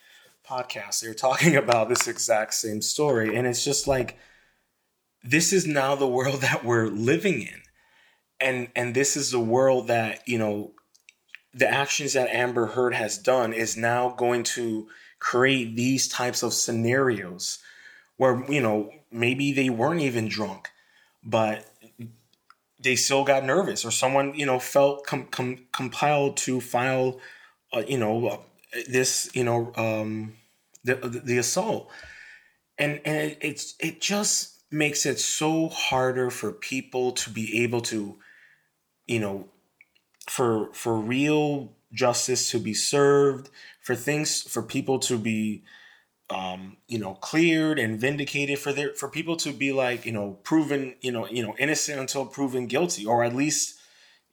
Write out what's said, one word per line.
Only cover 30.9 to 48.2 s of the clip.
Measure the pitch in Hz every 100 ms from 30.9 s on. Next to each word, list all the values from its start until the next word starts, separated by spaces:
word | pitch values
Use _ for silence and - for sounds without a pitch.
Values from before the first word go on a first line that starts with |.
| 131
the, | 127 120
the | 120 120
assault. | 117 185 220 107 - - - - - - _ _ _ -
And, | 147 147 151
and | 151
it, | 151 151
it's, | 151 - - -
it | 165 165
just | - 202 208 - - - -
makes | 151 147 147 151
it | 117
so | - - 156 160 160
harder | - - 131 131 127 123
for | 123 107
people | - - 131 127 127 123
to | 120 -
be | 110 110 110
able | 120 120
to, | 117 110 101 - - - _ _ _ _ _ _ -
you | 117
know, | 104 98 92 _ _ _ _ _ _ _ -
for, | - 120 110 -
for | - 120 113
real | 110 127 147 151 147 143 117 - _
justice | 110 127 120 - 123 -
to | 117
be | 107
served, | 104 - 143 139 143 139 127 131 - - -
for | -
things, | 120 131 151 151 -
for | - 120
people | 113 131 120 131
to | - 123
be, | 110 110 107 101 - - - - _ _ -
um, | 95 92 92 95 - -
you | 117
know, | 95
cleared | 95 - 156 170 160 160 143
and | 113 110
vindicated, | 127 147